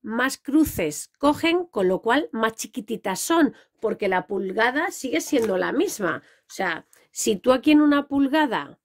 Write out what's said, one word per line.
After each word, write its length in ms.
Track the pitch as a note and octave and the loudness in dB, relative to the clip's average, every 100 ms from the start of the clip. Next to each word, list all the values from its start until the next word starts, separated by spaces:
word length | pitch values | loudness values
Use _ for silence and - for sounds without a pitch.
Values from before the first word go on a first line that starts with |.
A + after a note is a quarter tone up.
más 360 | A3 A3+ B3+ - | -6 -2 -2 -4
cruces 720 | - C#4+ D4+ - E3 D3+ - _ | -2 2 2 0 -6 -6 -14 _
cogen, 460 | C#4+ D4 E4 E4+ F4 | 0 2 0 0 -2
con 220 | A#3 F#3 | -2 0
lo 120 | F#3 | 0
cual 280 | A3 B3+ - | 0 0 0
más 220 | A3+ A3 | -2 -2
chiquititas 680 | A3 - - G#3+ A3+ G3+ F#3 | -4 -10 -10 -8 -8 -6 -6
son, 340 | - E4 C#4+ - _ _ | 0 2 2 0 _ _
porque 280 | G#3+ G#3 G3+ | -6 -2 -2
la 200 | F#3 F3 | -2 -2
pulgada 640 | G3 F#3+ G3 A3+ C4 F4+ | -6 -4 0 0 0 -4
sigue 300 | F4+ C4 D4+ | -6 -4 -4
siendo 360 | - C#4 A3 F#3 | 0 0 0 0
la 140 | F3 | 0
misma. 520 | A#3 F#4 - F3+ B2+ _ _ _ | 0 -2 -2 -4 -4 _ _ _
O 60 | |
sea, 340 | - F#3 D#3+ - _ _ | -6 -4 -4 -10 _ _
si 240 | - - G3+ | -6 -2 0
tú 160 | B3 | 2
aquí 200 | C4 C#4+ | 2 6
en 100 | D4+ | 6
una 260 | D4+ C#4+ C#4+ | 6 2 0
pulgada 720 | C#4 C#4 D4+ D4 F#3+ C#3+ - | 0 2 2 0 -2 -8 -16